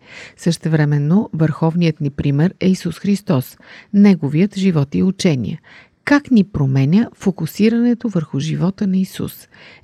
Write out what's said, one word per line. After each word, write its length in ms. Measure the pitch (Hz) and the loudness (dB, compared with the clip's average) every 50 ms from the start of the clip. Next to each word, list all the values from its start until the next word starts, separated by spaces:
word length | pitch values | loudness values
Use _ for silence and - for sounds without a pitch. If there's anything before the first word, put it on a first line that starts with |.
| _ - - - - - - - | _ -20 -20 -20 -20 -20 -20 -6
Същевременно 920 | - 170 160 - - 160 160 156 147 147 147 147 143 151 170 208 - - - | -4 -4 -4 -2 -2 -2 0 0 2 0 0 0 0 2 2 2 0 0 -2
върховният 680 | 156 160 151 143 - 160 165 160 175 170 165 156 - | 0 0 0 0 0 -2 -2 0 0 0 0 -2 -2
ни 80 | 151 139 | -4 -6
пример 440 | 139 - - 143 139 143 156 190 - - | -6 -4 -2 -2 0 2 0 0 0 -2
е 100 | - 185 | 0 0
Исус 300 | 185 - - 175 156 - | 0 0 -4 -8 -8 -6
Христос, 580 | - 190 202 185 - - 170 131 131 - - _ _ - - - - _ - | -4 -2 -2 -2 -2 -2 -2 -2 -2 -4 -10 _ _ -20 -20 -20 -12 _ 2
неговият 600 | 202 202 208 190 156 156 135 147 156 196 202 - | 4 6 6 6 4 0 -2 0 0 0 0 0
живот 400 | 196 190 190 170 151 139 - - | 0 0 0 2 2 0 0 0
и 80 | 180 185 | 0 0
учение. 580 | 190 185 - - 185 147 127 104 - - - _ - - - - _ _ _ _ | 0 -2 0 0 0 0 0 -2 -6 -8 -10 _ -18 -20 -20 -20 _ _ _ _
Как 260 | - 285 285 285 - | 0 0 0 2 2
ни 120 | 262 214 190 | 2 2 2
променя 640 | - - 151 143 135 131 135 135 139 170 214 240 - - | 2 0 -2 -2 0 0 0 2 2 2 2 0 0 -6
фокусирането 960 | - - 202 - - 165 151 - - 202 226 233 233 233 240 240 233 - 233 | -6 -4 -4 -4 -4 -6 -8 -4 -2 0 0 2 2 0 0 0 -2 -4 -4
върху 300 | - 175 156 - - 139 | -4 -4 -4 -4 -6 -6
живота 480 | 147 160 147 147 160 185 196 - 214 190 | -4 -4 -4 -2 -2 -4 -2 -4 -4 -2
на 100 | 185 190 | -2 -2
Исус? 500 | 190 - - - - - - - - _ _ - - - - - | -2 -4 -6 -8 -10 -10 -12 -14 -20 _ _ -20 -20 -20 -20 -10